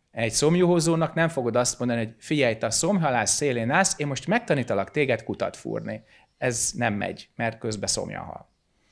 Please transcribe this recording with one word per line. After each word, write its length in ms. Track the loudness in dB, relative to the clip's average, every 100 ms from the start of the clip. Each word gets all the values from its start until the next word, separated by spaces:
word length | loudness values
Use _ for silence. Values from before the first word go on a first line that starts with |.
| _
Egy 200 | -4 -2
szomjuhozónak 840 | 2 4 6 6 4 4 2 0
nem 160 | 0 0
fogod 260 | 0 0 2
azt 240 | 0 -2
mondani, 260 | -2 -2 -4
hogy 100 | -8
figyelj, 400 | -4 2 2 2
te 80 | -2
a 60 |
szomjhalás 580 | 0 2 2 2 2 0
szélén 400 | 0 0 0 2
állsz, 300 | 2 2 0
én 80 | -4
most 200 | -4 0
megtanítalak 640 | 0 2 0 2 0 0
téged 320 | 0 0 0
kutat 320 | -2 -4 -4 -6
fúrni. 480 | -8 -6 -6 -10 -14 _ _ _
Ez 340 | -4 -2 -4 0
nem 180 | -2
megy, 360 | 0 -4 -8 -14 -6
mert 220 | -6 -4
közben 300 | -6 -4 -4
szomjan 360 | -4 -4 -10
hal. 260 | -12 -14 -18 _ _ _ _